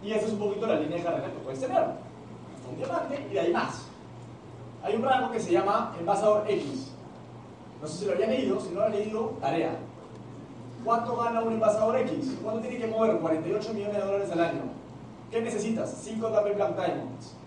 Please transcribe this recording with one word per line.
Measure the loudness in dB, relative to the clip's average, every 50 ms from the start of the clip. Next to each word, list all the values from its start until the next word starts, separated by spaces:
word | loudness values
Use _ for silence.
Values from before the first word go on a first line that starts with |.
| -4
Y | 0 0
esa | 2 2
es | 2 0
un | 0
poquito | 0 0 0 0 2
la | 2 2 2
línea | 2 0 -2 -2
de | 0
carrera | 0 0 0 -2 -4
que | -6 -8 -8
puedes | -8 -6 -4
tener. | -2 2 4 4
Hasta | 4 4 0 -6 -10 -14 -16 -16 -16 -14 -14 -14 -14 -14 -14 -14 -10 -10
un | -6
diamante | -6 -4 -2 0 -2 -2 -2 -4 -6 -6 -2
y | 0
de | 2
ahí | 4 4 4
más. | 2 2 -2 -4 -8 -10 -14 -16 -16 -16 -16 -16 -14 -14 -14 -16 -16 -16 -16 -14 -14 -14 -14 -14 -8
Hay | -2 0 0
un | 2 4
rango | 4 4 4 4 2
que | 0 -2
se | 2 4
llama | 4 4 6 4 4 2 2 0 -4 -4
embajador | 0 2 2 6 6 6 6 6 4 2
X. | 0 0 0 -2 -4 -6 -6 -8 -12 -14 -16 -16 -16 -16 -16 -16 -16 -16 -16 -16 -18 -18 -18 -16 -14 -10
No | -8 -8
sé | -6 -2
si | 0
lo | 0 2
habían | 2 2 2
leído, | 4 2 2 2 0 0
si | -2 -4
no | 0 2
lo | 2 2
han | 2
leído, | 2 -2 0 -2 -2 -2 -2 -4 -2
tarea. | 0 0 2 2 0 0 -2 -4 -8 -12 -14 -16 -16 -16 -16 -16 -14 -14 -14 -14 -14 -16 -14 -14 -14 -14 -12 -6 2
¿Cuánto | 4 4 4 4 2 0 2
gana | 2 2 2 2 2
un | 2 2
embajador | 6 6 6 6 6 6 4 6 4
X? | 4 2 0 0 0 -2 -4 -4
¿Cuánto | -4 -2 -2 -2
tiene | -2 -4 -4 -2
que | -2 0
mover? | 2 4 6 6 4 4
Cuarenta | 4 2 2 2 2 0
y | 0
ocho | 0 0 -2 -4
millones | -2 -2 0 0 0
de | 0
dólares | 2 2 0 0 0
al | 2 2
año. | 2 2 2 -2 -4 -6 -8 -10 -14 -14 -16 -14 -14 -16 -16 -16 -14 -2
¿Qué | -2 0
necesitas? | 0 0 0 0 0 0 0 0 0 -2 -4 -6
Cinco | -8 -6 -4 -2 0 2
Double | 4 4 4 4 2
Black | 2 2 0 0
Diamonds. | 0 0 0 0 -2 -4 -8 -8 -10 -12 -14 -14 -16 -16